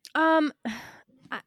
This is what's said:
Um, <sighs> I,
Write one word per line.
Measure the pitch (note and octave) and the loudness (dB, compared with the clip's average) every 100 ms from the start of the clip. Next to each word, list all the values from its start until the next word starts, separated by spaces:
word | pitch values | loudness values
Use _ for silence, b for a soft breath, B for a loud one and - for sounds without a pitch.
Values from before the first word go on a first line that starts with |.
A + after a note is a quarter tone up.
| - | -8
Um, | - D#4+ D#4+ D4+ - | 0 4 4 2 -2
<sighs> | - A3 - - _ _ - | -10 -10 -14 -20 _ _ -14
I, | - | -14